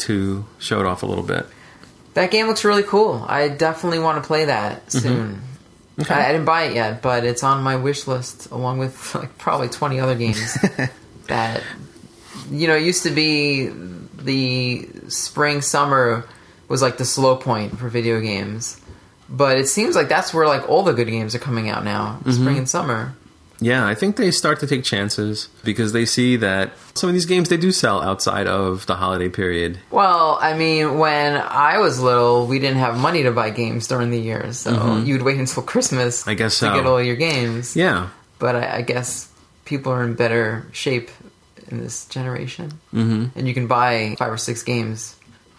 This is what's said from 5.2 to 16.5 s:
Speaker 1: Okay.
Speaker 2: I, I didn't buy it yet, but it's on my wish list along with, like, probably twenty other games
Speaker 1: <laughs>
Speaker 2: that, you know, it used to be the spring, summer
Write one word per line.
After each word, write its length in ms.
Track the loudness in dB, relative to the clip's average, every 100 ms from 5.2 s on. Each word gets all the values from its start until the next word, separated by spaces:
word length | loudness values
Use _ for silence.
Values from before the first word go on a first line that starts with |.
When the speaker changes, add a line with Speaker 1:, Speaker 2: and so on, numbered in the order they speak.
| -2 -8 -12 -16 -20 -20 -12 -6
Speaker 1:
Okay. 140 | 0
Speaker 2:
I, 160 | 2 2
I 20 |
didn't 140 | 2 2
buy 180 | 2
it 100 | 2
yet, 280 | 0 -2 -2
but 240 | 0 2 0
it's 180 | 2
on 180 | 2 2
my 140 | 2 0
wish 320 | 0 -2 -4
list 420 | -4 -6 -14 -12
along 260 | -6 -4 -2
with, 360 | -4 -8 -8 -8
like, 220 | -8 -6
probably 300 | -2 -2 -2
twenty 320 | -4 -2 0
other 160 | 0 0
games 420 | 0 -2 -4 0 0 0 -4
Speaker 1:
<laughs> 340 | -6 -20 -14 -4
Speaker 2:
that, 340 | -2 -2 -4 -8 -14 -18 -20 -20 -20 -20 -16 -8
you 180 | 0 2
know, 60 | 4
it 60 |
used 200 | 2 0
to 60 | 0
be 580 | 0 2 2 2 0 -2 -6 -12 -14 -16
the 760 | -8 -4 0 0 0 -2 -4 -8 -16 -10
spring, 520 | -8 -4 0 0 0
summer 640 | 0 0 2 4 4 0 -4 -16 -20